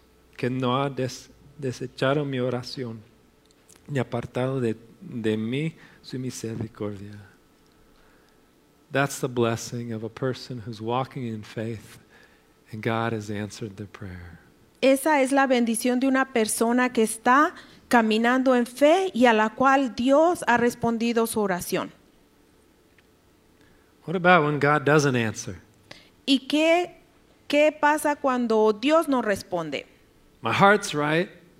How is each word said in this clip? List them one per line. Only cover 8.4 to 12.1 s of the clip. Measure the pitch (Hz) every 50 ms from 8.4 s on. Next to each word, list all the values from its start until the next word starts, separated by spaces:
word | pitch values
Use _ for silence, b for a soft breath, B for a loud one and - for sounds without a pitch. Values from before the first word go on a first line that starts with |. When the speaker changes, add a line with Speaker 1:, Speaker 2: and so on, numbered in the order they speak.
| b b b _ _ _ _ _ _ _
Speaker 1:
That's | 135 135 143 139 - -
the | - 135
blessing | 123 123 120 113 117 113 - - - 120 120 120 113
of | 110 113
a | 110
person | - - 135 131 123 - - - 131 123 104 120
who's | 113 104
walking | 110 113 120 127 131 131 - 143 127
in | 117 113 107
faith, | 104 - - - 110 113 117 104 - - - - - b